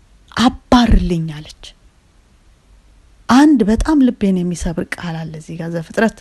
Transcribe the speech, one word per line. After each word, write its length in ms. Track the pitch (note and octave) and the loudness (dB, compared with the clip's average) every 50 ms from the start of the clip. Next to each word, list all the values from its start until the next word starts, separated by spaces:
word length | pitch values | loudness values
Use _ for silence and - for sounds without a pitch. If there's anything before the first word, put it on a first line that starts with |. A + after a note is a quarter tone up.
| _ _ _ _ _ _ - | _ _ _ _ _ _ -4
አባርልኝ» 920 | - A3+ B3+ - - _ _ - A#3+ A#3+ A3 - F#3 F3+ F3 F3+ E3 D#3+ D#3 D3 | -2 0 0 -2 -4 _ _ 2 2 4 4 4 4 4 0 -2 -2 -4 -6 -8
አለች። 300 | D3+ D3+ - - _ - - - _ _ _ _ _ _ _ _ _ _ _ _ _ _ _ _ _ _ _ _ _ _ _ _ _ _ _ _ _ _ - | -12 -18 -20 -20 _ -20 -20 -20 _ _ _ _ _ _ _ _ _ _ _ _ _ _ _ _ _ _ _ _ _ _ _ _ _ _ _ _ _ _ 2
አንድ 320 | A#3+ C4 D4 D#4+ D4+ A3+ G#3+ | 4 4 6 6 4 4 2
በጣም 340 | G3 A3+ A3 - D#4 D#4+ D4 | 0 0 0 0 0 2 2
ልቤን 360 | C4 A#3+ - - G#3 G3 F#3+ | 2 2 0 0 -2 -2 0
የሚሰብር 480 | F3+ F3 F3+ F3 - - F3+ E3 F3+ F#3+ - | -2 -2 -4 -6 -6 -6 -6 -6 -6 -8 -8
ቃል 240 | - - F3 F3 D#3+ | -10 -12 -10 -10 -10
አለ 160 | D#3+ D#3+ D#3+ D#3 | -10 -10 -12 -14
እዚህ 200 | D#3 D#3 - E3 | -16 -16 -14 -12
ጋር 140 | E3 E3 E3+ | -12 -10 -8
ዘፍጥረት 480 | E3+ E3+ D#3+ - - G3 A3+ G#3 - - | -8 -8 -10 -8 -4 -2 -2 -2 -2 -6